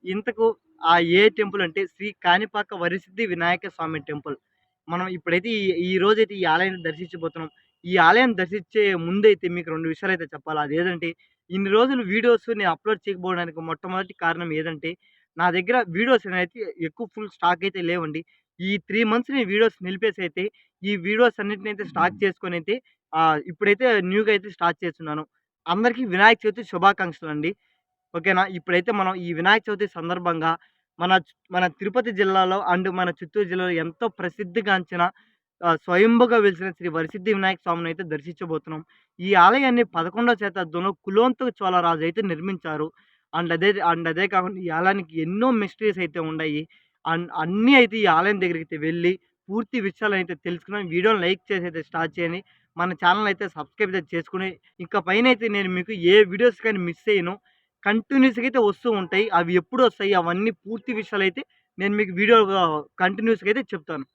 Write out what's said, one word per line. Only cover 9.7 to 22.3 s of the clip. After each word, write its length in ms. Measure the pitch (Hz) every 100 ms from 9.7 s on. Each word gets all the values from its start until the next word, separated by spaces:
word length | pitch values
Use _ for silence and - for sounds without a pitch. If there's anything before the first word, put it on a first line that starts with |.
| 160 160
విషయాలు 240 | 160 196
అయితే 120 | 185
చెప్పాలి. 360 | 160 151 156 156
అదేంటంటే 540 | 147 156 175 175 170 165 _ _ _
ఇన్ని 200 | 180 196
రోజులు 340 | 208 254 262
వీడియోస్ 540 | 202 214 233 226 - 220
నేను 140 | 190
అప్‌లోడ్ 380 | 160 208 214 -
చేయకపోవడానికి 500 | 185 180 180 170 156
మొట్టమొదటి 540 | 160 160 185 185 185
కారణం 400 | - 170 170 170
ఏదంటే 420 | 156 160 156 160 180 _ _ _ -
నా 120 | 180
దగ్గర 360 | 175 185 247 196
వీడియోస్ 380 | 170 240 240 202
అనేది 580 | 180 175 240 190 160 165
ఎక్కువ 220 | _ 226 -
ఫుల్ 140 | 208
స్టాక్ 340 | _ 175 175
అయితే 180 | 196 196
లేవండి. 440 | 170 175 160 151 165 _ _ _
ఈ 180 | 185 202
త్రీ 260 | _ 208
మంత్స్ 280 | 226 226 247
నేను 140 | 277 208
వీడియోస్ 380 | 202 226 _
నిలిపేసి 380 | 185 190 214 196
అయితే 300 | 180 180 202 _ _ _
ఈ 120 | 190 202
వీడియోస్ 440 | 170 220 240 220
అన్నిటిని 300 | 202 208 208
అయితే 140 | 202
స్టాక్ 400 | 190 151 170 104
చేసుకొని 320 | 196